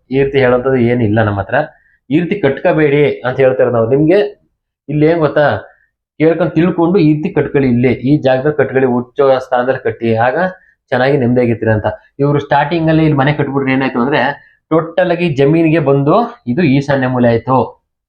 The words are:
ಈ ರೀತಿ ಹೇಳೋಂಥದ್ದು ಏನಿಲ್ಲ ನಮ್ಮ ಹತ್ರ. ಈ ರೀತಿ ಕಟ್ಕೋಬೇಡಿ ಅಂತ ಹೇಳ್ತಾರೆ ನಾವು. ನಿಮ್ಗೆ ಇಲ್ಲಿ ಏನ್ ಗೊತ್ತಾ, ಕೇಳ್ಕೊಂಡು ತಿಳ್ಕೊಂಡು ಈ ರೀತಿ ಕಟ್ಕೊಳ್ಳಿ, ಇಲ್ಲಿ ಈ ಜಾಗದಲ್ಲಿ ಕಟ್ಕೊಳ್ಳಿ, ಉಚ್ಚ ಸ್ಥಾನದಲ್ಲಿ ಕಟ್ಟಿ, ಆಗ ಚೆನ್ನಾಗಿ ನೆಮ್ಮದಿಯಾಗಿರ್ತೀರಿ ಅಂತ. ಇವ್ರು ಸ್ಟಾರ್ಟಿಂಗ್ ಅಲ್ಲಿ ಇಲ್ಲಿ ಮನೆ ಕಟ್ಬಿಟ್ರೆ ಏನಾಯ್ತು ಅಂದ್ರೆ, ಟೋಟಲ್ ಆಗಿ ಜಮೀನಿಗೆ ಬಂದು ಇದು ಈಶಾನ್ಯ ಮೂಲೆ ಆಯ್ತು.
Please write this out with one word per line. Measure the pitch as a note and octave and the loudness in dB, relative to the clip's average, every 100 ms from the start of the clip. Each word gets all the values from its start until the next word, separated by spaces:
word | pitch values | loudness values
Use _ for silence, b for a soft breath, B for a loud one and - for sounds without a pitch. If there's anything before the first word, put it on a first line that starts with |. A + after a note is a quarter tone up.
| - | -4
ಈ | C3 | -2
ರೀತಿ | C#3 C#3 | 0 2
ಹೇಳೋಂಥದ್ದು | B2 B2 C3 C3 | 2 2 0 0
ಏನಿಲ್ಲ | A#2 B2 G#2+ A2 | 0 0 0 0
ನಮ್ಮ | G#2+ G2+ | 0 -2
ಹತ್ರ. | G2 C3+ D3+ b b b - | -2 -4 -4 b b b -4
ಈ | D3+ | -2
ರೀತಿ | E3+ C3+ | -2 -2
ಕಟ್ಕೋಬೇಡಿ | C#3 C3+ F3+ D#3 D3 C#3+ C#3+ C#3 | -2 0 0 2 2 2 0 -2
ಅಂತ | B2 B2+ | -4 0
ಹೇಳ್ತಾರೆ | C3 C3 B2 | 2 2 0
ನಾವು. | A2+ A2+ | 0 0
ನಿಮ್ಗೆ | C#3 D#3 G3 G#3 - _ _ _ _ - | 2 2 2 0 -6 _ _ _ _ -6
ಇಲ್ಲಿ | D3 D3+ | 0 0
ಏನ್ | E3+ | 2
ಗೊತ್ತಾ, | D3 D3+ C#3+ G#2 b b b _ _ - | 0 0 0 -2 b b b _ _ -2
ಕೇಳ್ಕೊಂಡು | D#3 E3 E3 | 0 2 0
ತಿಳ್ಕೊಂಡು | D#3 F3+ E3+ E3+ F#3+ | 0 0 0 0 2
ಈ | D#3 | 2
ರೀತಿ | D3+ D#3 | 2 -2
ಕಟ್ಕೊಳ್ಳಿ, | D3+ C#3 C#3+ C3 | -4 -2 0 0
ಇಲ್ಲಿ | A#2+ B2+ | 2 0
ಈ | A#2 B2+ D3 | 0 0 0
ಜಾಗದಲ್ಲಿ | B2+ B2+ D3 D3 | 2 0 0 -2
ಕಟ್ಕೊಳ್ಳಿ, | B2+ B2 C3 | -2 0 0
ಉಚ್ಚ | B2 B2 - C#3 C3 | -2 -4 0 2 2
ಸ್ಥಾನದಲ್ಲಿ | - B2+ B2+ B2 | 0 -2 -2 -4
ಕಟ್ಟಿ, | A#2 A2+ A2+ A2 | -6 -4 -2 0
ಆಗ | B2 D3+ F#3 b b b _ | 0 0 -4 b b b _
ಚೆನ್ನಾಗಿ | B2 C3 D3 | -2 0 0
ನೆಮ್ಮದಿಯಾಗಿರ್ತೀರಿ | A#2+ B2 A#2+ A2 A2 | 0 0 0 0 0
ಅಂತ. | G#2+ G#2+ B B - | 0 -2 B B -4
ಇವ್ರು | C#3+ C#3+ | -2 -2
ಸ್ಟಾರ್ಟಿಂಗ್ | - C#3+ D3 E3+ D#3+ | 0 -2 0 -2 0
ಅಲ್ಲಿ | D#3 | 2
ಇಲ್ಲಿ | D#3 C3+ | 2 2
ಮನೆ | C#3+ | 0
ಕಟ್ಬಿಟ್ರೆ | D3 C#3 C#3 C3+ | -2 -4 -4 -2
ಏನಾಯ್ತು | C3 C3 B2+ | -2 -2 -2
ಅಂದ್ರೆ, | B2+ C#3+ B2+ - b b _ | -2 -2 -2 -6 b b _
ಟೋಟಲ್ | D#3+ D#3+ - F3 | -2 -2 -2 -2
ಆಗಿ | F3 F3 C3 | 0 -2 0
ಜಮೀನಿಗೆ | C#3 E3 D#3+ E3 | 2 2 2 2
ಬಂದು | C#3 C#3 C#3 G3 A#3 - B2 | 2 0 2 0 0 -6 -6
ಇದು | A#2+ | -2
ಈಶಾನ್ಯ | C3+ C#3 C#3 C#3 B2+ | 0 0 0 -2 -2
ಮೂಲೆ | B2+ A#2+ | 0 0
ಆಯ್ತು. | A#2 B2 C3 A2+ - _ _ | 0 0 -2 -2 -8 _ _